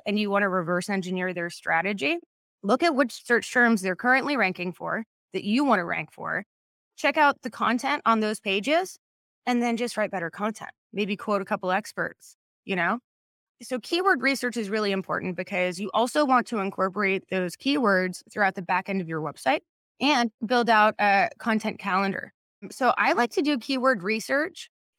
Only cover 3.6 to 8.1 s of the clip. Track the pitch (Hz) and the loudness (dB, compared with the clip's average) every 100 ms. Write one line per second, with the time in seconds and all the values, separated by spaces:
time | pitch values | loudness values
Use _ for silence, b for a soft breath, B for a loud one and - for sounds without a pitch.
3.6 | 240 226 185 175 247 262 277 277 190 185 | 4 4 0 -2 2 2 2 0 0 -2
4.6 | 180 170 170 170 226 _ _ - 202 233 | -8 -6 -6 -6 -8 _ _ -6 0 2
5.6 | 285 208 170 165 156 - 165 160 - _ | 4 2 2 -4 -8 -10 -6 -6 -8 _
6.6 | _ _ _ - 285 302 294 269 247 - | _ _ _ -2 0 4 4 2 -6 -2
7.6 | 208 233 269 294 226 | 0 0 -2 -2 2